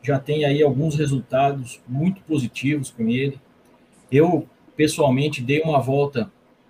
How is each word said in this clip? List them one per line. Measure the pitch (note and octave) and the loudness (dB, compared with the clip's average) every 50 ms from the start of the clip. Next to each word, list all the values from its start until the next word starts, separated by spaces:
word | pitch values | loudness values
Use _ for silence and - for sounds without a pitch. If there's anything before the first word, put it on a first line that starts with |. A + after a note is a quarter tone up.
já | - C#3+ C#3+ | -2 -2 -2
tem | C3+ - - D3 D3+ D3+ | -2 0 -2 -2 0 2
aí | C#3 C#3+ D3 D3+ | 0 2 4 4
alguns | C#3+ B2 C3 D#3 D#3+ C#3+ | 2 2 2 -2 -2 0
resultados | D3+ D3+ C#3 C#3 C3 - _ - C3 C#3 C#3 C#3+ C#3 B2 A#2+ - - _ | -2 -2 -2 -2 -4 -4 _ -2 0 0 0 0 -4 -10 -12 -16 -20 _
muito | - B2 C3+ D#3 F#3 G3 F#3+ _ | -8 -6 -2 -2 -2 -2 -4 _
positivos | - D#3 C#3+ B2 A2 _ - - C#3 D3 D3 C3+ - | -4 -4 -2 -2 -4 _ -4 -4 -2 -2 -2 -6 -10
com | - - A2+ | -8 -4 -2
ele. | A2+ A#2+ C3 C3+ C#3 C3+ - _ _ _ _ _ _ _ _ _ _ _ _ _ _ | -2 -2 -2 -2 -4 -6 -8 _ _ _ _ _ _ _ _ _ _ _ _ _ _
Eu, | B2+ C#3 D#3+ F3 F3 C#3+ - - _ _ _ _ _ | 4 4 4 4 2 0 -2 -6 _ _ _ _ _
pessoalmente, | - D3+ D3 - - D#3 C3+ B2+ B2+ D3 D3+ D3 - | 0 0 0 2 2 2 2 2 2 0 -2 -4 -4
dei | A#2+ A#2+ C#3+ D3 | -2 -2 0 0
uma | D#3 D#3 D3+ C#3 | 0 2 0 0
volta | A#2 B2+ C3+ C#3+ C#3+ C#3 - B2 G#2+ G2 _ _ _ _ _ _ _ | 0 0 0 0 0 0 -2 -4 -6 -6 _ _ _ _ _ _ _